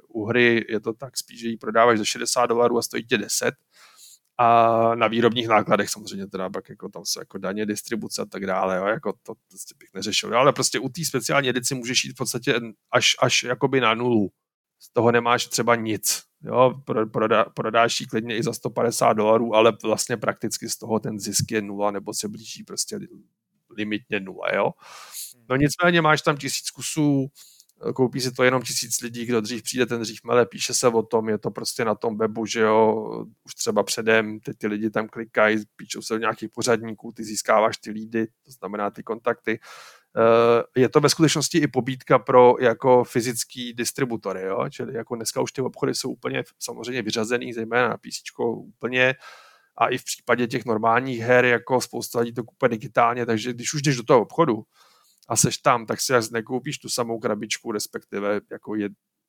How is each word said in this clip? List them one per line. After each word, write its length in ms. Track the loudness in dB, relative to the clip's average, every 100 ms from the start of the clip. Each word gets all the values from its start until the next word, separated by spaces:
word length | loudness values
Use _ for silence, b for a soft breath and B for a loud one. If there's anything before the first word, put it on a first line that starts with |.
| _
u 160 | -8
hry 420 | -2 4 4 2 -2
je 120 | -4
to 120 | -4
tak 240 | -8 -10 -12
spíš, 240 | -12 -10
že 80 | -8
ji 80 | -6
prodáváš 420 | -2 4 6 4
za 60 |
šedesát 420 | 0 -2 -2 0 2
dolarů 320 | 2 2 2
a 40 |
stojí 240 | -2 -8 -2
tě 120 | -2
deset. 360 | -2 -2 -2 -6 _ B B B B B _ 2
A 560 | 6 6 6 4 2
na 120 | 2 2
výrobních 420 | 4 4 2 2
nákladech 420 | 2 4 0 0
samozřejmě 360 | -6 -10 -12 -10
teda 240 | -8 -6
pak 180 | -8 -12
jako 200 | -16 -14
tam 140 | -12
se 160 | -8 -8
jako 180 | -8 -8
daně, 280 | -6 -4 -4
distribuce 560 | -6 -6 -8 -8 -8
a 20 |
tak 220 | -8 -6 -4
dále, 300 | -2 0 0
jo, 100 | -2
jako 260 | -2 -4 -8
to 100 | -14 -18 _
prostě 260 | -20 -20 -20
bych 100 | _
neřešil, 380 | -10 -4 -4 0
jo, 60 | 4
ale 140 | 4
prostě 260 | 2 -2 -2
u 100 | -6
té 160 | -6
speciální 440 | -6 -4 0 0 0
edici 260 | -2 -4
můžeš 300 | -6 -2 -4
jít 80 | -4
v 40 | -8
podstatě 440 | -6 -4 -2 -2 -4 -14 -10
až, 240 | -2 -2 0
až 200 | 0 0
jakoby 380 | -2 -2 0 2
na 140 | 2
nulu. 340 | 0 2 2 0 _ _ _ _ _
Z 120 | -6
toho 200 | 2 4
nemáš 340 | 4 2 0 0
třeba 280 | -2 2 2
nic, 460 | 0 -4 -2 -4 _ _
jo, 320 | -2 2 2 2 -6
pro-, 200 | -2 -2
proda-, 380 | -2 2 2 0
prodáš 460 | -4 -2 2 2 0
ji 60 | -4
klidně 300 | -6 -4 -2
i 60 |
za 100 | -2
sto 180 | -4 -6
padesát 420 | -2 -2 2 2
dolarů, 420 | 4 4 4 4
ale 180 | 4 4 4
vlastně 340 | -2 -2 -2 -2
prakticky 520 | -4 -4 -6 -6 -8
z 100 | -10
toho 220 | -4 -4
ten 180 | -4 -8
zisk 320 | -4 -4 -2
je 120 | -4
nula, 280 | -4 -2 -2
nebo 240 | -2 -8
se 140 | -8 -8
blíží 360 | -10 -14 -16
prostě 320 | -12 -8 -6 -8
li-, 120 | -12 -20 _ _ _ _ _ -10
limitně 440 | -6 -6 -4 -6
nule, 360 | -6 -8 -2 0
jo. 140 | 0 -4 B B B B B -16 -2
No 60 | 2
nicméně 460 | 2 4 4 4
máš 200 | 4 4
tam 140 | 2 -2
tisíc 340 | -4 -6 -8
kusů, 560 | -10 -6 0 2 2 0 B B B B _ -6
koupí 260 | 0 0 0
si 120 | -4
to 120 | 2
jenom 180 | 2 2
tisíc 380 | -2 -6 -4 -6
lidí, 260 | -6 -8 0
kdo 140 | 0
dřív 220 | 0 -8
přijde, 240 | -6 -2 0
ten 140 | 0
dřív 200 | -4 -8
mele, 220 | 0 2 2
píše 280 | 0 -4
se 140 | 2 2
o 140 | 2
tom, 260 | 2 0 0
je 100 | -2
to 120 | -4
prostě 340 | -6 -8 -4
na 100 | -2
tom 240 | 0 -2 -2
webu, 280 | -2 -2 -4
že 140 | 2
jo, 460 | 4 6 4 2 -4 -10 -12 _
už 100 | -20
třeba 280 | -6 -2 0
předem, 580 | 0 -2 2 2 2 -6
teď 180 | -12 -6
ty 80 | -4
lidi 240 | -2 -2
tam 180 | -2 -4
klikají, 500 | -8 -4 2 4 2 -4 -18
píšou 260 | -14 -12
se 120 | -6
do 60 | -4
nějakých 300 | -4 -4 -10
pořadníků, 600 | -4 0 0 -2 -12 -14
ty 120 | -14
získáváš 520 | -10 -8 2 4 4 -2
ty 140 | -10
lídy, 360 | -10 -6 -4 -4
to 260 | _ _
znamená 380 | -14 -10 -6 -6
ty 120 | -8
kontakty. 580 | -10 -6 -4 -4 -4 -6 B B B B B 2
Eh, 600 | 4 6 6 4 2 2
je 80 | 4
to 120 | 4
ve 80 | 4
skutečnosti 500 | 4 2 2 0 0
i 80 | 0
pobídka 520 | -2 -4 -6 2 2
pro 380 | 6 8 8 8
jako 440 | 2 2 4 4
fyzický 680 | 4 -2 -2 -4 -8 -10 -12
distributory, 680 | -6 -6 -4 -4 -4 -6 -6
jo? 260 | -4 -4 -4
Čili 240 | -6 -8
jako 220 | -8 -8 -8
dneska 240 | -6 -4
už 120 | -4
ty 80 | -2
obchody 340 | -6 -4 -6
jsou 160 | -6 -6
úplně 320 | -8 -6 -6 -8 -12
samozřejmě 440 | -14 -12 -8 -6
vyřazený, 500 | -4 -4 -2 -2 -4
zejména 360 | -8 -4 0 0
na 80 | -4
P 140 | -10
C 100 | -14
čko 280 | -14 -4 -4
úplně, 640 | -4 -12 -10 -4 2 2 0 B B B B B -2
a 80 | -2
i 100 | -2
v 60 |
případě 420 | -6 -8 -2 0 0
těch 180 | -2
normálních 560 | -2 0 2 2 0 -4
her 240 | 4 4
jako 360 | 6 2 2 -2
spousta 400 | 0 -8 -6 -2
lidí 140 | -2
to 100 | -4
kupuje 240 | -10 0 0
digitálně, 580 | 0 -2 2 2 2 -2
takže 260 | -2 -2
když 220 | -6 -6
už 80 | -2
jdeš 140 | 0 0
do 60 |
toho 180 | 4 4
obchodu 420 | 4 2 2 2 -4 b b b b b -4
a 80 | 0
seš 220 | 0 2
tam, 280 | 2 2 0
tak 140 | -6
si 140 | 0
asi 180 | 0 0
nekoupíš 460 | -6 -4 -6 -6 -10
tu 100 | -6
samou 300 | -4 -4 -4
krabičku, 540 | -4 -4 -4 -6 -4
respektive 680 | -6 -6 -10 -10 -6 -2 -4 -6
jako 220 | -16 -8
je 140 | -6 -6 -8 _ _